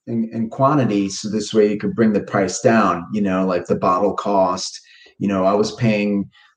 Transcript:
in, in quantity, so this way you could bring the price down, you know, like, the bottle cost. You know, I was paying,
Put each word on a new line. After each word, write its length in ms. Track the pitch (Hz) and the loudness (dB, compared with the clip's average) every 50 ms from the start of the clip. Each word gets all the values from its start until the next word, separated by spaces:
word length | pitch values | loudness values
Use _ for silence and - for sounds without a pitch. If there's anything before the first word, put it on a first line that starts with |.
| _ | _
in, 220 | - 117 113 113 113 117 | -6 -4 -4 -4 -4 -4
in 180 | 117 113 110 | -6 -6 -6
quantity, 580 | - - 131 139 151 147 120 104 104 101 101 98 | -2 0 2 2 4 2 2 2 2 0 0 -2
so 220 | - - - 104 | -4 -6 -8 -6
this 240 | 95 110 - - - | -4 -4 -4 0 2
way 160 | 110 104 104 | 4 4 4
you 80 | 104 101 | 2 0
could 160 | - 98 - | -4 -4 0
bring 180 | - 113 110 101 | 2 2 2 2
the 100 | 95 - | 0 -2
price 380 | - - 101 95 90 - - | -2 -2 -2 -2 -2 -2 0
down, 460 | - 120 113 113 101 92 85 87 85 82 101 | 2 2 4 4 4 2 0 -2 -4 -6 -4
you 100 | 107 101 | -2 -2
know, 240 | 95 92 92 95 | 0 0 0 0
like, 200 | 92 90 87 85 | 0 0 -2 -2
the 100 | - 101 | -2 -2
bottle 380 | 92 98 95 92 92 101 98 90 | 0 0 0 2 2 2 0 0
cost. 640 | - - 104 101 98 92 90 92 95 - - - - - _ - - - - _ - | -2 -2 0 2 2 2 2 0 -2 -6 -8 -12 -14 -18 _ -20 -20 -20 -20 _ -6
You 100 | 98 101 | -4 -2
know, 160 | 98 95 92 | 0 2 2
I 100 | 95 104 | 2 2
was 200 | 104 110 110 - | 2 0 0 -2
paying, 520 | - 123 113 107 104 104 104 101 101 95 - - _ _ _ _ | 0 0 0 2 2 0 0 0 -2 -2 -4 -10 _ _ _ _